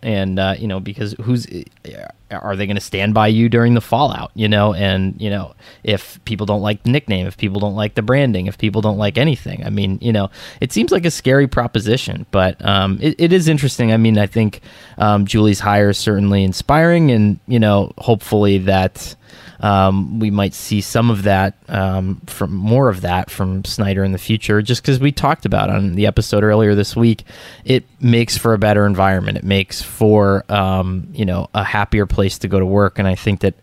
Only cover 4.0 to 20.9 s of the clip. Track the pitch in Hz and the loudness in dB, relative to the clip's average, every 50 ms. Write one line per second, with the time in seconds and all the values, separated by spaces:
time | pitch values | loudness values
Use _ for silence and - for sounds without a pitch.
4 | 147 139 - - - - - 110 110 107 104 104 101 107 98 82 101 98 90 92 | 0 0 -2 -4 -10 -12 -6 -4 0 0 2 2 2 2 2 0 0 0 0 0
5 | 95 95 92 - 107 107 101 101 87 - - _ - - - - - - 107 95 | -2 -2 -4 -6 -6 -6 -6 -6 -6 -10 -14 _ -20 -20 -20 -10 -6 -4 -4 -4
6 | - - - - _ - 113 95 107 101 104 107 98 104 107 101 - 117 123 151 | -6 -10 -18 -16 _ -8 -6 -4 -2 -2 -2 -2 -2 -2 -4 -2 -2 -2 -2 -2
7 | - - 104 92 90 95 - - - 101 95 104 98 104 98 107 107 107 - - | -4 -4 -4 -4 -4 -6 -6 -6 -6 -6 -4 -4 -4 -4 -4 -4 -6 -4 -4 -4
8 | 110 104 123 139 143 127 107 92 90 98 98 - - 110 98 110 104 107 104 101 | -2 0 0 2 2 0 0 -2 -4 -6 -6 -4 -4 -2 -2 -2 -2 -2 -2 -2
9 | 107 101 98 113 131 165 139 - - - 92 - - - 101 101 101 95 95 - | -2 -2 0 0 0 0 -2 -4 -6 -10 -12 -10 -8 -6 -4 -2 -2 -2 -4 -4
10 | - 120 113 104 98 98 - - - - - - - 127 - - 226 - - 185 | -2 -2 0 0 -2 -4 -8 -14 -20 -20 -10 -8 -8 -4 -2 -2 -2 -2 -2 -2
11 | 170 170 - - - 127 127 139 143 131 - - 120 120 - 110 101 104 113 131 | -2 -2 -4 -2 0 2 4 4 4 2 0 -2 -2 -2 -2 -2 -2 0 -2 -2
12 | - - 98 92 - - - 98 92 92 92 - - - 98 98 95 98 95 98 | -2 -6 -8 -10 -8 -4 0 0 2 0 0 -2 -2 -2 0 0 0 0 0 0
13 | 110 156 - - 165 170 180 190 165 160 160 147 135 131 - - 123 110 110 113 | 0 -2 0 2 2 4 4 4 4 2 2 2 0 -2 -2 0 0 2 4 4
14 | 113 113 110 104 104 98 - 117 110 104 - - - - - - - - - - | 4 4 4 2 2 0 0 0 0 0 -2 -6 -14 -20 -20 -20 -20 -20 -4 0
15 | 107 107 104 101 101 101 - 113 107 107 101 - - 104 104 104 104 101 98 - | 2 2 4 2 2 2 2 2 4 4 2 2 0 2 2 4 4 2 2 0
16 | - - 104 98 101 101 101 98 98 95 92 - - - 139 156 165 170 170 170 | 0 0 0 2 2 2 2 2 2 0 -2 -4 -2 0 2 4 4 4 4 4
17 | 165 147 123 110 104 104 101 - - - 123 117 110 107 104 101 98 - - - | 4 4 4 4 4 2 2 0 -4 -2 0 2 4 4 4 2 0 -2 -6 -6
18 | - - 117 104 - - - 104 104 101 98 98 92 98 95 95 92 92 - - | -2 0 0 0 0 0 0 2 4 4 2 2 2 2 2 2 0 0 -2 -6
19 | - - - - _ - - - - - - - - 107 101 95 95 95 95 98 | -12 -16 -18 -18 _ -20 -20 -20 -20 -20 -12 -4 -2 2 2 4 4 4 2 0
20 | 95 65 76 113 110 107 101 101 101 95 - - - - - 104 95 - | -2 -4 -4 -2 -2 0 0 0 0 -2 -4 -8 -6 -4 -2 -2 -2 -2